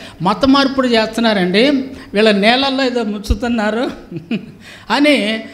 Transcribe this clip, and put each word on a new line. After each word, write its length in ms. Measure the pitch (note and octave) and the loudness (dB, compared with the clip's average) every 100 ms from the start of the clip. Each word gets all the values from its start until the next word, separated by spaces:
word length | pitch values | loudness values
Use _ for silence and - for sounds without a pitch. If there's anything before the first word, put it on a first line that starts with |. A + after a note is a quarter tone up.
| - - | -16 -4
"మత 220 | F3 G#3+ | -2 2
మార్పుడు 440 | C4+ C#4 C4+ C4+ B3+ | 4 4 2 0 0
చేస్తున్నారండి, 840 | A3+ A3 A3+ A#3 G3 F3+ G3 C4+ C#4 - - - | 2 0 0 0 2 2 2 2 2 -2 -10 -6
వీళ్ళ 160 | G3+ A3 | 2 2
నేలల్లో 540 | G3+ G#3+ B3+ C#4 C4 | 4 4 2 0 0
ఏదో 200 | C4 A#3+ | 0 -2
ముంచుతున్నారు" 880 | G#3+ G#3 - G#3 A#3+ A#3+ G#3 A3 D4 - - E3 - G#3 | -4 -4 -4 -2 -2 -2 -2 -2 -4 -8 -12 -12 -8 -8
<laughs> 500 | - - - - - | -8 -20 -20 -14 -4
అని 540 | A#3+ D4 B3+ G#3 A3 - | 0 2 2 0 -4 -8